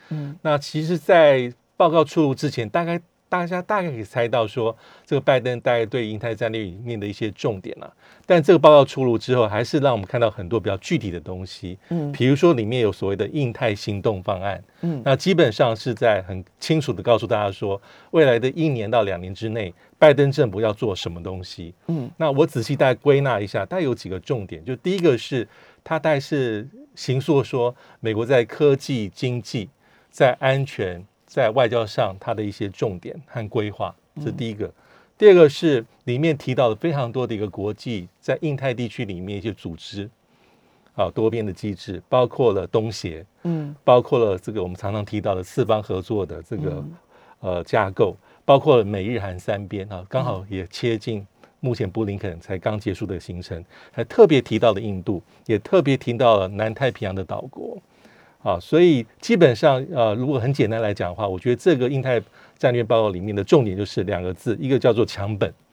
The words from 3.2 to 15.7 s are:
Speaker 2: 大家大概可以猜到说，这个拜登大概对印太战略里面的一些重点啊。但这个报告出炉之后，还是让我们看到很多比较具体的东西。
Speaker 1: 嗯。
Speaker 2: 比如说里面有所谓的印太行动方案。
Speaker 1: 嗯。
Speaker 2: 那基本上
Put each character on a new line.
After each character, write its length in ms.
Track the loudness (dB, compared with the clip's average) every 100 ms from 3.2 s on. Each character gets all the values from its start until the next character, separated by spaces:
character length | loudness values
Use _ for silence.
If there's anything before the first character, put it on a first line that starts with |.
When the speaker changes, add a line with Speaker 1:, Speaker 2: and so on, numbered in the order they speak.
| _
Speaker 2:
大 180 | -4 -2
家 140 | -6
大 200 | -2 -2
概 80 | -2
可 60 | -6
以 80 |
猜 240 | -6 -2 0
到 180 | 0 -2
说， 300 | -2 -4 -4 -16 -20 _
这 100 | -2
个 60 |
拜 180 | 2 2
登 180 | 2 -2
大 100 | 0
概 140 | 0 0
对 200 | -4 -4
印 140 | -6
太 160 | -6 -4
战 160 | -4
略 100 | -4
里 100 | -8 -10
面 160 | -10 -8
的 80 | -6
一 60 |
些 180 | -6 -8
重 300 | -4 -4 -4
点 120 | -10 -14
啊。 80 | -16 _ _ -20 4
但 180 | 4
这 80 | 8
个 80 | 6
报 100 | 10
告 140 | 8
出 220 | 6 2 0
炉 120 | 0
之 200 | 0 0
后， 100 | 2
还 160 | 0
是 160 | -2 0
让 140 | 0
我 40 | 0
们 80 | -4
看 140 | 0
到 100 | 0
很 180 | -2 -4
多 120 | -2
比 100 | -2
较 60 | -6
具 200 | -2 -4
体 120 | -4
的 80 | -8
东 280 | -10 -12 -12
西。 320 | -12 -12 -14 _
Speaker 1:
嗯。 240 | -6 -6
Speaker 2:
比 140 | 0 2
如 100 | 4
说 180 | 4
里 120 | 4 0
面 160 | 0
有 100 | 0
所 160 | 0 -4
谓 80 | -4
的 100 | -4
印 240 | -2 -4
太 200 | -2 -2
行 280 | -2 -6 -4
动 200 | -2 -2
方 200 | -4 -6
案。 200 | -6 -8 -12 _
Speaker 1:
嗯。 200 | -6 -4 0
Speaker 2:
那 100 | 0
基 180 | 2
本 160 | 4 2
上 240 | 4 2